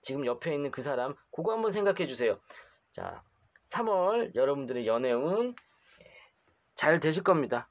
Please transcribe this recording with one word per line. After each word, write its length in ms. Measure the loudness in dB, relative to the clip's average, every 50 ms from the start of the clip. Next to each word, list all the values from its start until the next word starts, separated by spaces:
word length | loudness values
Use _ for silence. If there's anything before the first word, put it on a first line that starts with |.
지금 240 | -8 -6 -6 -2 -2
옆에 280 | -2 -2 -2 -2 -2 -2
있는 180 | -2 -2 -4
그 100 | -6 -6
사람, 340 | -4 -2 -2 -2 -2 -4 -6 -10 _ _
그거 220 | -8 -4 -2 -2 -2
한번 180 | 0 0 0
생각해 340 | 0 2 2 2 2 0 -2 -4
주세요. 320 | -2 0 0 0 0 0 _ _ -20 -20 -20 -20 _ _ _ _
자, 320 | -14 -12 -10 -10 -12 -12 -20 _ _ _ _ _ _ _ _ _
삼월 680 | -6 -4 0 2 2 2 4 2 2 2 0 -2 0
여러분들의 500 | 2 2 2 2 0 -2 -4 -4 -2 0
연애운 720 | 0 0 2 2 2 2 2 0 0 0 0 -2 -2 -4 -10 _ _ _ _ _ _ -20 -20 -20 -20 -20 -20 -20 -20 _ _ _ _ _ _ _ _ _ 0
잘 220 | 4 4 4 4
되실 220 | 4 0 0 0 2
겁니다. 440 | 2 2 2 2 0 -2 -4 -6 _